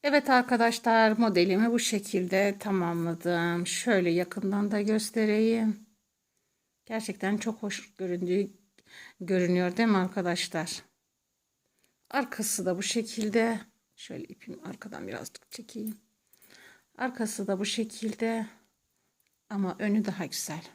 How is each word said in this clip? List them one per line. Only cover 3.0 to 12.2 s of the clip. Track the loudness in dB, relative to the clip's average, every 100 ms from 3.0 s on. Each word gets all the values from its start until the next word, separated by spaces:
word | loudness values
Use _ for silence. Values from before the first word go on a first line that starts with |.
| -2 -2 -2 0 0 0 -2
Şöyle | -4 2 2 4
yakından | 0 -2 -4 -2 0 0
da | 0
göstereyim. | 0 0 0 0 2 4 2 2 0 -2 -10 _ _ _ _ _ _ _ _ _ -8
Gerçekten | -8 -6 -4 -2 -2
çok | -2 -6
hoş | -8 -8 -12
göründüğü, | -10 -6 -4 0 0 0 -6 _ _ _ -20 -20 _
görünüyor | -2 2 4 4 2 2
değil | 4
mi | 4
arkadaşlar? | 2 -2 -2 -2 -2 -4 -6 -10 -14 _ _ _ _ _ _ _ _ _ _ _ _
Arkası | -4